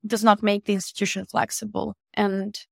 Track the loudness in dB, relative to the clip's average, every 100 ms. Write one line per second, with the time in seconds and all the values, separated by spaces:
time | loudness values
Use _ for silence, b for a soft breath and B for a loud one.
0 | -2 2 4 6 4 0 0 -2 -2 -4
1 | -2 -2 -4 -2 -2 -4 -6 -4 -6 -8
2 | _ -2 0 0 -6 -10 -18